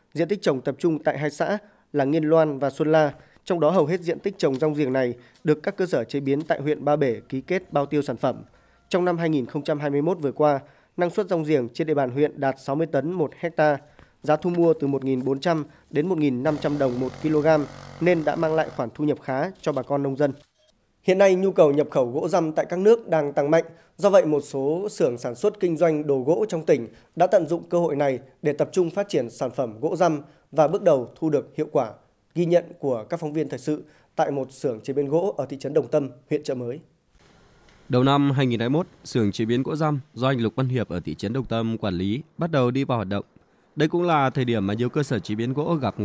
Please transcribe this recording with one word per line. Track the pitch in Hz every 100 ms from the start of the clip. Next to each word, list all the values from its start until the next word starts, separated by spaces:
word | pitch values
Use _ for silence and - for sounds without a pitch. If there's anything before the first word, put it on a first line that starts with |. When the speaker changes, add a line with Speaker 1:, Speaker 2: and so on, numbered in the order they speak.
| _
Speaker 1:
Diện | 143 165
tích | 208
trồng | - 131
tập | 143 135
trung | 175 151
tại | 156 135
hai | 151
xã | - 170 208 - _ _
là | 143 135
Nghiên | 160
Loan | 151 160 151 135
và | 139
Xuân | 135 151
La, | 160 147 - - _ -
trong | 170
đó | 151
hầu | 190 147
hết | 180
diện | 170 -
tích | 196 196
trồng | 160 131
rong | 156
giềng | 147 135
này | 131 123 120 - _
được | 160 151
các | 202 196
cơ | 175
sở | 139
chế | 113 143
biến | 135 139
tại | 160 -
huyện | 143 147 139
Ba | 147
Bể | 139 110 -
ký | 131
kết | - 180 185
bao | 143 143
tiêu | 147
sản | 139 117
phẩm. | 131 110 110 _ _ _ -
Trong | 185 180
năm | 170
hai | 165
nghìn | 151 117
không | 156
trăm | 139 147
hai | 147
mươi | 143
mốt | 156 180
vừa | 143
qua, | 117 151 139 - _ _ -
năng | 175
suất | - 185
rong | 170
giềng | 151 147 117
trên | - 156
địa |
bàn | 147 127
huyện | 135 147 147
đạt | 135 131 -
sáu | 147
mươi | 165
tấn | 139 147
một | 180 139 -
hecta. | 170 - 151 139 - - - _
Giá | 139 151
thu | 180
mua | 175 170
từ | 160 139
một | 135
nghìn | 135 131 131
bốn | 135
trăm | 175 160 143 - -
đến | 151 175
một | 165
nghìn | 147 123
năm | 151 147
trăm | 147 143
đồng | 135 123
một | 127 -
kg, | 156 151 151 156 139 - - -
nên | 170 170
đã | 147 165
mang | 160 160
lại | 147 -
khoản | 117 -
thu |
nhập | 147 139
khá | - 131 180 190
cho | 160
bà | 139
con | 123 143
nông | 139 135
dân. | 143 - _ _ _ _ _ _
Hiện | - 185
nay, | 196 185
nhu | 190
cầu | 180 151
nhập | 143 139
khẩu | 147 120
gỗ | 135 175
răm | 180 160
tại | 156 -
các | 175
nước | 202 226 226
đang | 160 147
tăng | 143 147
mạnh. | 165 160 - _ -
Do | 190
vậy, | 190 160
một | 147
số | 139 139 139 165 208
xưởng | - 151 120
sản | 127 117
xuất | 208 214
kinh | 180 156
doanh | 170 151 151
đồ | 135
gỗ | 127 175 214
trong | 165 156
tỉnh | 139 113 - _ -
đã | 175
tận | 202 151
dụng | 170 170
cơ | 175
hội | 170 139
này | 143 123 - -
để | 147
tập | 147 151
trung | 190 170
phát | 202 196
triển | 151 117
sản | - 123
phẩm | 117 120 107
gỗ | 156 170
răm | 175 147 - _ _
và | 143 147
bước | 202
đầu | 185 135 113 -
thu | 160
được | 139 - -
hiệu | 151
quả. | 147 113 - _ _ _ 160
Ghi | 170
nhận | 165 170 -
của | 139 117 107
các | 165
phóng | 151
viên | 156 135
thời | 127
sự | - 151 - _ _ -
tại | 156
một | 139 131
xưởng | - 143 110
chế | -
biến | 135 139
gỗ | 160 196 -
ở | 131
thị | 135
trấn | 135
Đồng | 156 -
Tâm, | 151 131 - -
huyện | 147
Chợ | 151 127
Mới. | 120 147 - _ _ _ _ _ _ _ _ _ -
Speaker 2:
Đầu | 127
năm | 135 143 143
hai | 135 131
nghìn | 113
hai | 117
mươi | 151
mốt, | 185 _
xưởng | - 123 104
chế | - 110
biến | 120
gỗ | - 151
răm | 156 143 -
do | 113 131
anh | 131
Lục | 110 -
Văn | 131
Hiệp | 127 101
ở | 87
thị | - 78
trấn | 98
Đồng | 131 117
Tâm | 113 113 113
quản | 104
lý | 87 98 120 - -
bắt | 170
đầu | 151 123
đi | 135
vào | 139 117
hoạt | 95
động. | 101 - _ _ _ _ -
Đây | 156
cũng | 170
là | 175 151 135
thời | 135 123
điểm | 113 98
mà |
nhiều | 110 123
cơ | 151
sở | 139 117
chế | - 107
biến | 120
gỗ | 135 165 165
gặp | 113 -